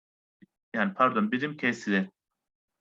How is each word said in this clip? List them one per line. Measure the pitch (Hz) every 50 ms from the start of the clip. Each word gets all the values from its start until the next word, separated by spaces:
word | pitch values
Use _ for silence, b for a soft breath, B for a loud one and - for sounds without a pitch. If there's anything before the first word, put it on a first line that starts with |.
| _ _ _ _ _ _ _ _ - _ _ _ _ _ -
yani | 113 107 101 95
pardon, | - 131 127 110 113 104 107
birim | 120 127 139 151 147 -
kesri | - 123 110 - - 104 101 98 95 95 _ _ _ _ _ _ _ _ _ _ _ _ _ _